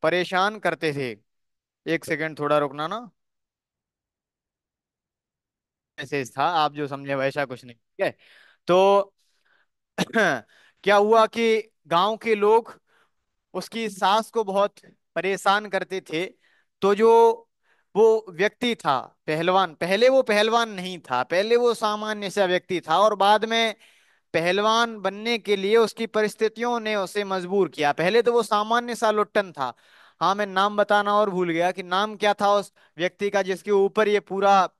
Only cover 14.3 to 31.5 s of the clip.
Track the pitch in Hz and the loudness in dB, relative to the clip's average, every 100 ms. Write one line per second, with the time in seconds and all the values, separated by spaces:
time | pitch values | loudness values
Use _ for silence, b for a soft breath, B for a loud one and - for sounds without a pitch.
14.3 | 233 208 196 202 _ - _ _ - 175 | -6 -4 0 -2 _ -20 _ _ -8 -4
15.3 | 190 - 202 214 190 214 190 - 156 185 | -2 0 0 0 -6 -6 -10 -8 -6 -6
16.3 | - _ _ _ _ 196 202 226 233 233 | -10 _ _ _ _ -2 2 4 6 6
17.3 | 226 - _ _ _ _ 190 226 220 214 | 2 -8 _ _ _ _ 2 4 4 -2
18.3 | 165 202 _ 247 226 165 131 - _ - | -2 -2 _ -6 -4 -2 -2 -4 _ -6
19.3 | 156 170 185 185 151 170 190 247 269 254 | -2 2 2 0 -4 -2 2 4 4 2
20.3 | 208 220 233 233 202 180 180 - 123 127 | 2 2 2 -2 -6 -10 -12 -6 -4 -2
21.3 | 170 214 233 240 220 214 208 214 214 202 | -2 2 2 2 0 -4 -4 -6 -8 -6
22.3 | 190 190 180 _ 180 151 165 214 208 196 | -2 0 0 _ -8 -2 2 2 2 2
23.3 | 214 220 226 226 208 b b b b _ | 2 2 -2 -2 -4 b b b b _
24.3 | 175 170 185 214 226 233 220 190 202 220 | -2 0 0 2 2 0 -4 -8 -6 -6
25.3 | 233 196 202 190 226 220 - 226 214 214 | -6 -2 -2 2 2 2 -2 -6 -2 -4
26.3 | - 214 214 240 240 214 214 185 208 202 | -2 -4 -4 -4 -4 -4 -4 -4 -6 -4
27.3 | 190 175 202 175 - 147 143 170 220 233 | -6 -4 -2 -2 0 -2 0 2 2 2
28.3 | 240 226 208 214 233 240 233 233 214 208 | 0 0 -2 0 -2 -2 -2 0 0 0
29.3 | - 196 156 127 - b b b b 165 | -2 -4 -6 -8 -8 b b b b -2
30.3 | 196 202 190 202 208 202 208 202 208 214 | 0 -2 0 0 0 2 2 2 2 2
31.3 | 180 180 | 0 -2